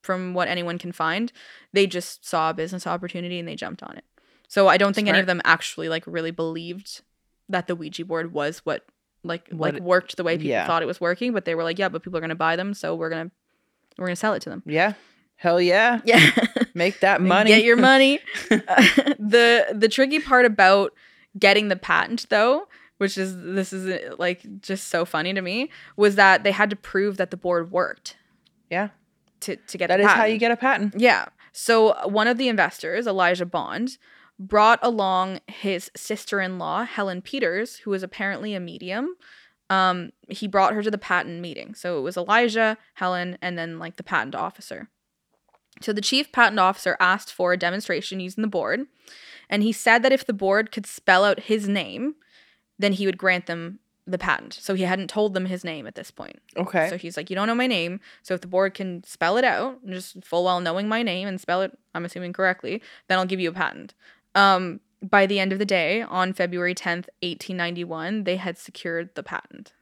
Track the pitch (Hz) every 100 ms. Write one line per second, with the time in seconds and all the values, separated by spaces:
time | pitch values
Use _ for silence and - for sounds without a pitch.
0 | - 185 185 180 175 180 175 175 175 -
1 | 160 180 240 _ - - _ 196 196 175
2 | - - - 170 160 160 165 185 175 175
3 | 180 180 175 175 170 151 - - - -
4 | _ _ _ _ _ - 190 185 202 196
5 | 208 175 185 175 - 165 - - 160 160
6 | 165 170 165 165 165 165 170 180 202 -
7 | _ _ _ _ _ 185 175 175 156 -
8 | 165 165 170 151 143 165 - - _ _
9 | _ _ 170 170 _ 165 151 143 180 180
10 | 180 - 170 170 151 113 87 170 147 180
11 | 170 180 247 220 180 165 165 175 190 165
12 | 180 175 165 165 160 170 196 202 160 165
13 | 160 165 165 _ _ _ _ _ _ -
14 | 180 175 214 196 - - - 151 196 208
15 | _ _ _ _ 175 175 175 190 233 233
16 | - 220 - - 226 - 240 175 175 196
17 | 190 196 185 185 214 220 226 240 262 269
18 | 269 285 - - - 220 - 185 208 -
19 | 269 294 208 233 233 233 - 208 220 220
20 | 269 311 285 254 247 208 190 196 196 _
21 | _ _ _ 196 196 202 208 185 - 160
22 | - 233 - 214 226 285 403 - _ _
23 | 196 196 190 185 170 190 190 190 185 185
24 | - - 175 180 220 196 - 190 - 175
25 | 175 156 170 196 180 208 294 - - -
26 | 208 202 196 185 202 196 208 202 - 190
27 | 208 196 185 185 175 175 170 185 - -
28 | - - _ _ _ _ _ 170 208 _
29 | _ _ _ _ - - - 180 170 185
30 | 202 185 220 220 233 233 254 277 208 196
31 | 240 110 - _ _ - - 226 220 -
32 | 190 208 220 240 262 214 160 - 165 180
33 | 240 190 175 180 175 175 113 117 247 -
34 | _ _ _ _ 190 208 214 240 247 226
35 | 190 185 190 190 - - 202 180 - -
36 | - 214 - 202 185 185 165 170 233 -
37 | 196 180 - 269 180 180 233 - - 190
38 | 190 - 196 196 214 196 175 170 180 202
39 | 294 359 - - _ _ _ 190 185 180
40 | 170 _ _ 196 208 196 190 214 214 208
41 | - 180 - 170 175 - - 214 180 165
42 | 135 180 175 220 240 220 220 220 _ -
43 | 185 180 180 180 180 175 165 165 165 -
44 | - 175 120 - 165 - - - - _
45 | _ _ _ _ _ _ _ - - 208
46 | 202 262 294 - 233 214 185 196 185 -
47 | 185 196 - - 180 180 175 190 - 170
48 | - 190 185 190 220 190 113 190 285 _
49 | _ - - - _ 208 214 214 240 233
50 | 262 262 - 202 190 202 220 - 196 -
51 | - 185 202 196 - 220 202 202 123 95
52 | 269 302 _ _ _ _ _ _ 202 190
53 | 196 185 190 180 175 170 170 196 _ _
54 | - 185 180 - - - - 190 180 185
55 | 185 214 214 190 185 180 175 160 117 -
56 | - - 50 - _ - 190 180 160 180
57 | 170 - 170 185 214 233 254 202 170 190
58 | - - - 180 180 185 190 190 190 175
59 | - - 170 214 254 101 254 254 240 185
60 | 185 180 - 170 180 180 175 175 208 220
61 | 233 180 196 185 - 180 190 _ _ 170
62 | 170 180 180 180 190 180 - 214 - -
63 | _ 185 185 190 170 180 170 - - _
64 | _ _ _ 196 196 190 180 180 _ _
65 | 196 202 196 202 190 190 202 190 160 208
66 | 233 185 185 196 175 175 175 180 185 170
67 | 180 _ 180 170 - 185 170 175 175 160
68 | 165 214 185 185 185 175 - - 180 165
69 | 170 - - - _ - 208 _